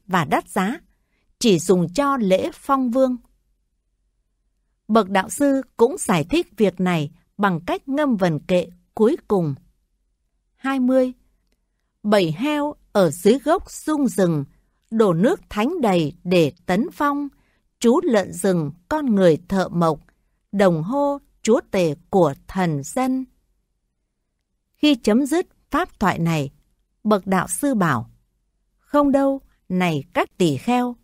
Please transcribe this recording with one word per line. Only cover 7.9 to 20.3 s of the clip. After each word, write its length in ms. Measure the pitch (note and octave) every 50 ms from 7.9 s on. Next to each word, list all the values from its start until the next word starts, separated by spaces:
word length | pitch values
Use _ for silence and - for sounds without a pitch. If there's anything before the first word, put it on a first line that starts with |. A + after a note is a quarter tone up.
| C4 C#4+ D4+ C#4 A#3+ F#3+
vần 220 | G3 F3 D#3+ C#3+
kệ 280 | - - F#3 F3+ E3+ - - _ _ _ -
cuối 240 | - A3 A3 D#4 F#4 - -
cùng. 280 | A3 F#3+ E3+ D3+ C3+ - _ _ _ _ _ _ _ _ _ _ _ _ _ _ _ _ _ _ _
Hai 240 | _ - B3+ C4+ C4+
mươi. 340 | B3+ B3 C4 C4 B3+ B3+ B3 _ _ _ _ _ _ _ _ _ _ _ _ _ _ _ _ _ -
Bầy 280 | G#3 G#3 G#3 F#3 D#3+
heo 440 | D3+ D#3+ A#3+ D4+ D4+ D4 C#4+ D4 D4 _ _ _
ở 200 | - G#3 F#3+ E3
dưới 280 | - - - G3+ A#3 C#4
gốc 320 | - C#4+ D#4+ F#4+ - -
sung 360 | - - - - D#4 D4 C#4+ A3+
rừng, 380 | E3+ - F#3+ F3 E3 D3 C#3 - _ _ _ _ _ _ _ -
đổ 220 | - A3+ A3+ G3+ E3+
nước 280 | D#3+ F#3 C4+ F#4 - - -
thánh 320 | - G#3+ G#3 C4+ F4+ F4+
đầy 320 | C4 G#3+ F#3+ F3 D#3+ C#3+ - - -
để 280 | F3+ F#3 F3+ E3 C#3 - _ _
tấn 220 | - F#3 F#3+ B3 F4+ -
phong. 340 | - D4+ C#4+ C#4+ C#4+ C#4+ C#4 - _ _ _ _ _ _ _ _ -
Chú 220 | - A#3 A#3+ E4 F4
lợn 300 | F4+ A#3 G#3 F#3 - -
rừng, 380 | F3 - G3+ F#3 F3 D#3 C#3+ C#3+ - _ -
con 160 | D4+ D#4 D4+
người 320 | C4 G#3+ G3 F#3+ F3 D#3 - - -
thợ 200 | G3 G3 F3+ -
mộc, 320 | - E3+ E3+ E3 D#3 D3 - _ _ _ _ _